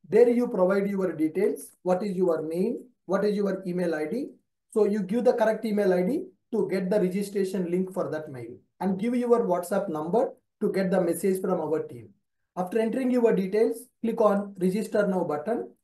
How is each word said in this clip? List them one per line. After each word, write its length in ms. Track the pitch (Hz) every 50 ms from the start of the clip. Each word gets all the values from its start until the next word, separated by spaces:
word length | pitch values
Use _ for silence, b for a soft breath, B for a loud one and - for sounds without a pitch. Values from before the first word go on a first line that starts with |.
| _ 147
There 200 | 175 220 240 240
you 200 | 240 240 247 -
provide 400 | - 185 180 185 196 202 196 202
your 240 | 202 185 185 175
details. 640 | 151 147 156 156 - 185 208 233 277 - - - _ _
What 200 | _ 180 185 180
is 140 | 214 202 185
your 260 | 180 180 170 160 151
name? 360 | 156 160 165 175 202 233 262 - - - _ _ _
What 220 | - 190 190 208
is 100 | 208 196
your 260 | 208 196 190 180 180 -
email 280 | 180 175 180 175 165 160
I 120 | 151 156
D? 220 | 156 - 254 302 - - _ _ _ _ _ _ _
So 160 | - 220 208
you 160 | 208 208 220
give 220 | 185 180 208 240 214
the 100 | - -
correct 320 | 240 220 220 214 208 -
email 260 | 220 208 208 208 190
I 100 | 180 180
D 220 | 180 202 269 359 381 - _ _ _ _
to 140 | - 208 190 -
get 180 | 175 196 185 180
the 100 | 214 208
registration 720 | 180 180 180 202 190 196 - 202 190 - - 190 180 165
link 220 | 175 185 190 -
for 180 | - 185 156 139
that 220 | 151 156 156 147
mail 240 | 135 123 113 - - - _ _ _ _
and 180 | 180 196 185 180
give 160 | 202 240 247
your 320 | 240 247 240 240 233 196
WhatsApp 440 | 185 175 180 180 - 202 190 - 160
number 420 | 156 151 156 170 180 233 269 - - _ _ _ _ _
to 100 | 208 190
get 180 | - 190 190 180
the 100 | 190 185
message 420 | 175 170 170 175 - 196 190 185
from 180 | - 185 180 170
our 220 | 156 143 156 156
team. 260 | 156 - 135 120 110 104 _ _ _ _ _ _ _ _ _
After 220 | 175 180 180 - 220
entering 320 | 220 226 196 262 262 254
your 240 | 247 247 226 220 190
details, 460 | 180 190 185 208 214 233 262 - - - _ _ _
click 180 | - 226 220 -
on 320 | 214 202 196 202 196 - - -
register 480 | 175 185 180 220 226 - - 214 202
now 180 | 185 190 180 165
button. 460 | 151 147 147 - 214 233 - - - - _